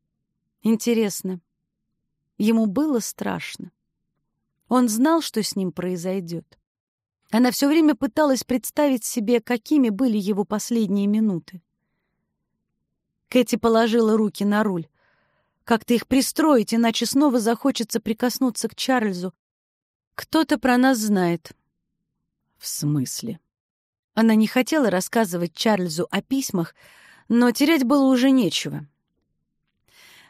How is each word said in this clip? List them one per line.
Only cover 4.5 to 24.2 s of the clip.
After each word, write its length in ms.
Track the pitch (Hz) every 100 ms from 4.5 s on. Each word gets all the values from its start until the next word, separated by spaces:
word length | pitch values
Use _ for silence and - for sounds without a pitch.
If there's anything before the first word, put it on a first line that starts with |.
| _ -
Он 220 | 247 247
знал, 320 | 214 294 330
что 220 | - 220
с 120 | 202 202
ним 160 | 185
произойдет? 720 | 170 175 180 180 190 170 165 - _ _ _ _ _ _ _ _
Она 220 | 214 247
все 160 | - 277
время 280 | 320 302 254
пыталась 480 | 269 - 302 262
представить 600 | - 254 - - 294 254
себе, 380 | - 247 208 240
какими 480 | - 247 - 302 240
были 280 | 196 262 214
его 260 | 190 202
последние 640 | 208 214 - 233 202 202 202
минуты. 540 | 214 220 170 - 180 _ _ _ _ _ _ _ _ _ _ _ _ _ _ _ _ -
Кэти 280 | 247 240 233
положила 600 | 233 226 226 233 220 220
руки 280 | 214 - 202
на 180 | 208
руль. 240 | 220 180 160 _ _ _ _ _ _ _ -
"Как-то 280 | 226 -
их 140 | 233 -
пристроить, 640 | 262 226 - 320 262 202
иначе 320 | 226 226 226 233
снова 340 | 269 294 247
захочется 600 | 220 233 269 - 226 220
прикоснуться 680 | - 220 247 - 262 - 220
к 60 | -
Чарльзу. 580 | - 254 214 180 180 - _ _ _ _ _ _ _ -
Кто-то 420 | - 320 320 285
про 200 | 254 247
нас 200 | 262 247
знает". 540 | 214 196 175 170 - - _ _ _ _ _ _ _ _ _ _
"В 100 | -
смысле?" 720 | - 147 147 127 - 117 175 _ _ _ _ _ _ _
Она 200 | -